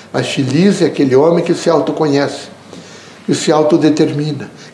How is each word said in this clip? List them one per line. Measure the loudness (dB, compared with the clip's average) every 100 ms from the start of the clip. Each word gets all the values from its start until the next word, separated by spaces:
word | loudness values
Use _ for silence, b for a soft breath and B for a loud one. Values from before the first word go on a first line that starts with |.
| B
mas | -6 -4
feliz | -4 -2 2 2 2
é | 0
aquele | 0 2 4
homem | 4 2
que | 0
se | -2 0
autoconhece, | 0 0 -2 0 0 -2 -6 -16 -20 B B B B B B
que | -6
se | -4 0
autodetermina, | 2 2 2 2 2 0 -2 -6 -6 -12 B B